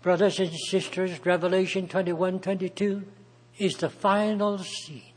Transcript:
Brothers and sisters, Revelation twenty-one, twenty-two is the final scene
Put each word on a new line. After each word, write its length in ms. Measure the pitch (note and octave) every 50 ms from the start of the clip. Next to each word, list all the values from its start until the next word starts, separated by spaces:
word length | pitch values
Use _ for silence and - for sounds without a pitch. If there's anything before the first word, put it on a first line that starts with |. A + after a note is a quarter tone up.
Brothers 380 | - F3 F3+ E3+ G3+ G3 F#3+ -
and 120 | F#3+ E3+
sisters, 720 | D#3+ E3 - - - F#3+ F#3+ - - F#3 F#3 F#3 F3 D3 -
Revelation 640 | F3 F3+ F3 E3 F3+ F#3 F#3+ F#3 F#3 - G3 F#3 E3+
twenty-one, 520 | - F#3+ F#3+ F3 E3+ D#3+ F#3 F#3 F#3 F#3+
twenty-two 680 | F#3 F#3+ G3+ F#3+ F#3+ F3+ F#3 - G3+ G#3 G3 G3+ G3 - - - - - - - - - - -
is 180 | G3+ F#3 - -
the 120 | - D3+
final 680 | - - - G3+ G3 G#3 G#3+ G#3+ G#3+ G3+ G3+ G#3 G3+ G3
scene 560 | F#3 E3 - - - - D3+ B2 - - -